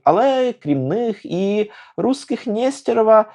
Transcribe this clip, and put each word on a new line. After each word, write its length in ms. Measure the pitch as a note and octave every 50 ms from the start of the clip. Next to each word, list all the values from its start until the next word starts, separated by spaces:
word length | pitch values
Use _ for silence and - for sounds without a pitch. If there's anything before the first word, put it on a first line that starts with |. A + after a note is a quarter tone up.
| -
Але 500 | D3 D#3+ G3 B3 C#4 C4 C4 B3+ B3 A#3+
крім 340 | - - D3+ C#3+ C3+ B2+ C3+
них 380 | E3 A3+ A#3+ A#3 G3+ - -
і 460 | - D#3+ F3 F#3+ G3 G#3 G#3+ G#3+ G#3 - - - - _ -
русських 500 | F3+ A#3+ C4+ - - - C4 A3+ - B3
Нєстєрова, 800 | G3+ A3 B3 B3+ C#4 - - - A#3 A3+ A3 A3 A3 A3 G#3+ G#3+ -